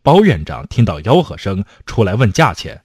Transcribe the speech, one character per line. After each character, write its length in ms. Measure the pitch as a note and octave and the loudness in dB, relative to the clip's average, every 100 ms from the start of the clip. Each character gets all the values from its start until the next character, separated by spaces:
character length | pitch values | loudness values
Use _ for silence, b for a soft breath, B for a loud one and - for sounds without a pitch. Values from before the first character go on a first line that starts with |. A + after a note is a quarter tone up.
包 200 | - F3 | 2 4
院 220 | G#3 F2 | 4 2
长 220 | D2+ - - | -4 -12 -4
听 180 | - | 0
到 160 | A2 D2+ | 0 0
吆 220 | F2+ F3 | 0 2
喝 120 | C#3 - | 0 -6
声， 260 | G2 G2 - b - | -6 -6 -6 b -6
出 180 | - | -2
来 100 | G2 | 0
问 160 | G#2+ A#2 | 2 0
价 220 | F2+ C#3+ | 2 0
钱。 300 | F2 - - | -2 -12 -16